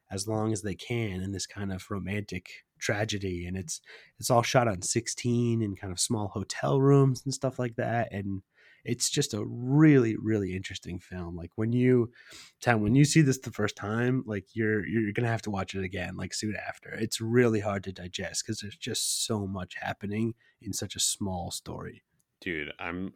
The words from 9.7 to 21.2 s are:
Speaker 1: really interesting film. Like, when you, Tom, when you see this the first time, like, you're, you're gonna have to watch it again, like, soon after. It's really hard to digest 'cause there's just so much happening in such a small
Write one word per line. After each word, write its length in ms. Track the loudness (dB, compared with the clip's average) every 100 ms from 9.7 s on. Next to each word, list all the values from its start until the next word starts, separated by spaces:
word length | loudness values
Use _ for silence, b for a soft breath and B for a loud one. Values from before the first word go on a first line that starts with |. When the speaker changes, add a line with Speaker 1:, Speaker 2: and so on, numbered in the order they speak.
| 8 10 8 6 0
Speaker 1:
really 360 | 0 0 0
interesting 460 | -4 -6 -12 -10 -10
film. 380 | -10 -10 -8 -10
Like, 140 | -10 -4
when 160 | 0
you, 400 | 4 6 6 4 B B B B B
Tom, 200 | 2 4
when 140 | 6 6
you 100 | 8
see 160 | 8
this 160 | 6 4
the 140 | -2
first 260 | -2 -2 -2
time, 460 | -4 0 2 0 -2
like, 220 | -6 -6 -2
you're, 300 | 2 2 0
you're 280 | 0 0
gonna 160 | 0 0
have 120 | -2
to 80 | -4
watch 220 | -4 -4
it 120 | -4 -4
again, 320 | -4 -6 -8
like, 160 | -8
soon 240 | -6 -4 -6 -8
after. 220 | -12 -10
It's 320 | -6 -4 -4
really 400 | 2 6 6 4
hard 240 | 0 -2 -4
to 80 |
digest 520 | -10 -10 -8 -6 -6 -6
'cause 140 | -8
there's 160 | -10 -12
just 500 | -6 -4 -2 -2 -2
so 220 | -2 -4
much 280 | -6 -8 -8
happening 540 | -8 -6 -4 -2 -2 -4 b b
in 120 | -10
such 240 | -8 -6 -2
a 40 |
small 480 | -2 -2